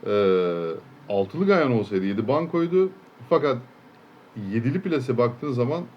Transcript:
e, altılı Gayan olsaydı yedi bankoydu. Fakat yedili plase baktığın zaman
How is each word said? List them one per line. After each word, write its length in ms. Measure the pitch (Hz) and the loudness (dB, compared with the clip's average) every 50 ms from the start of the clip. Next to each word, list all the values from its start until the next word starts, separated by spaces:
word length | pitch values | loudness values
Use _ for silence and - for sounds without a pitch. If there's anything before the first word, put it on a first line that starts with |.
| - | -2
e, 60 | - 104 104 101 95 92 92 90 87 87 85 85 82 80 - - - - - - - | 0 2 4 4 4 4 4 2 0 0 -2 -4 -4 -6 -8 -12 -18 -20 -20 -8 -2
altılı 380 | 104 98 98 95 - 156 190 | 0 0 0 -2 -2 -2 2
Gayan 260 | 196 202 180 151 135 | 4 4 4 4 2
olsaydı 320 | 120 113 101 98 104 95 95 | 2 0 0 0 -2 -2 0
yedi 240 | 98 98 104 113 104 | 0 -2 -2 0 0
bankoydu. 600 | 135 151 170 165 170 170 165 170 170 185 190 185 190 - - - - - 120 - | 0 0 0 -2 -2 -2 -2 2 2 2 2 0 -2 -10 -20 -20 -20 -20 -2 0
Fakat 300 | 165 156 135 143 131 123 123 - - - - - - - - - - - - - - 110 104 95 | 2 2 2 2 -2 -2 -6 -14 -20 -20 -20 -20 -20 -20 -20 -20 -20 -20 -20 -18 -12 -10 -8 -4
yedili 280 | 101 117 113 127 143 185 | -4 -2 0 0 -2 -2
plase 380 | 190 196 160 139 127 131 139 120 | -2 -2 -2 -2 -2 -2 0 2
baktığın 340 | 120 117 120 - - 147 | 2 0 0 -4 -6 -4
zaman 320 | 127 120 120 127 151 170 175 - - | -2 -2 -2 -2 -2 -4 -6 -10 -14